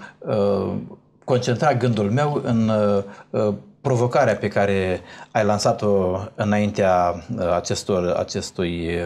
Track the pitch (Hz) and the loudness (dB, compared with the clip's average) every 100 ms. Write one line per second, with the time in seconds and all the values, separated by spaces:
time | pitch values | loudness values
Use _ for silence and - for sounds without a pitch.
0 | - - - 110 101 98 98 98 - - | -12 -10 -4 0 2 0 -2 -4 -8 -16
1 | _ _ - 123 127 113 151 127 123 107 | _ _ -2 0 0 2 2 2 2 2
2 | 101 123 147 143 127 113 110 107 104 101 | 2 2 0 -2 0 2 2 2 2 0
3 | 98 - - 117 107 101 - - 135 120 | -2 -12 -6 -2 0 -2 -8 -6 0 2
4 | 123 151 120 101 104 104 101 98 95 90 | 2 2 2 2 0 0 2 2 0 -2
5 | - - - 117 104 104 127 107 104 98 | -8 -20 -4 0 2 2 0 0 2 2
6 | 92 95 101 - 104 104 104 104 95 90 | 2 -2 -6 -4 0 2 0 2 2 4
7 | 87 87 82 113 87 87 - 101 - 92 | 2 -2 -6 -4 0 0 -2 -4 -2 0
8 | 87 - 92 98 - - 90 85 82 87 | 0 -2 -4 -6 -6 -4 -4 -4 -4 -4